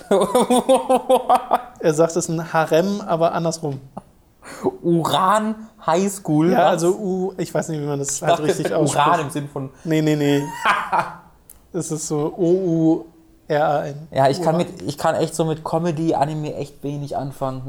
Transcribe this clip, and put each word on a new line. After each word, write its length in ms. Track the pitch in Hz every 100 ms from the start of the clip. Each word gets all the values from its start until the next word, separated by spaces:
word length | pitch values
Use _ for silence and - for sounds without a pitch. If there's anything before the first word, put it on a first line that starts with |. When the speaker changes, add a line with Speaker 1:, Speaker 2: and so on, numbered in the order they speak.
| -
Speaker 1:
<laughs> 1500 | 196 202 247 226 247 - 262 - 254 - 254 - 247 - 233 - -
Speaker 2:
Er 120 | 170
sagt, 200 | 151 165
es 40 | 175
ist 120 | 165
ein 220 | 165 165
Harem, 480 | 160 156 160 196 202
aber 300 | 196 165 165
andersrum. 460 | 170 165 160 151 131 131 - - _ _ _ - - 190 -
Speaker 1:
Uran 720 | 170 170 156 147 190 214 220 214 - - -
High 240 | 170 196
School, 380 | - - 151 170
Speaker 2:
Ja, 60 | 175
Speaker 1:
was? 80 | 175 170
Speaker 2:
also 140 | 170 208
U, 340 | 196 185 185 185
ich 160 | 165
weiß 160 | 156 -
nicht, 120 | 156
wie 60 | 147
man 120 | 143
das 180 | 139 -
Speaker 1:
Ich 60 |
Speaker 2:
halt 100 | 156
Speaker 1:
dachte, 120 | 143
Speaker 2:
richtig 220 | 156 165 156
Speaker 1:
Uran 100 | 165
Speaker 2:
ausspricht. 360 | 147 147 147 170
Speaker 1:
im 100 | 139
Sinn 180 | 147 143
von 220 | 143 131 -
Speaker 2:
Nee, 180 | 165 156
nee, 140 | 151 151
nee. 260 | 143 143 143
Speaker 1:
<laughs> 1200 | - 214 - - 170 - - - _ _ - _ 180
Speaker 2:
Es 140 | 156
ist 160 | 156 -
so 260 | 151 156 -
O-U-R-A-N. 1700 | 170 190 185 165 160 165 - _ _ _ - 147 156 147 160 143 160
Speaker 1:
Ja, 160 | - 135
ich 120 | 180
kann 140 | 165
Speaker 2:
Uran. 120 | 170 -
Speaker 1:
mit, 140 | -
ich 140 | 98 -
kann 200 | 160 120
echt 180 | 156
so 100 | -
mit 200 | 160 156
Comedy, 500 | - 165 175 151 165
Anime 400 | - 143 156 151
echt 280 | - 143 -
wenig 320 | 143 147 143 101
anfangen. 460 | 139 - 135 131